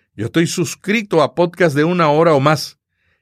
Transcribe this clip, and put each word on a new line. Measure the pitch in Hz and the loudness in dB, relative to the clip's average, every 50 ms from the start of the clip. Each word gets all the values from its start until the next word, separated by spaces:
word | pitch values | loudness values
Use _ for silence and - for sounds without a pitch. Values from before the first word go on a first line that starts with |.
| _ _ _ | _ _ _
yo | - 107 | -10 -8
estoy | 117 - 160 170 | -4 -2 -2 -2
suscrito | 160 - 185 165 - - - - 185 208 233 202 - - 160 | 0 -2 -4 -6 -6 -8 -8 -6 -4 -4 -4 -2 -2 0 0
a | 143 123 - | 0 0 0
podcasts | - 175 175 175 - 185 165 135 | -2 -4 -2 -2 0 0 0 0
de | 143 151 | 0 0
una | 165 180 180 170 151 | 0 0 0 0 2
hora | 147 156 170 170 156 | 2 2 2 2 2
o | 135 | 2
más | 131 147 156 - - - - _ _ _ _ _ _ _ _ _ | 2 2 0 0 -4 -10 -16 _ _ _ _ _ _ _ _ _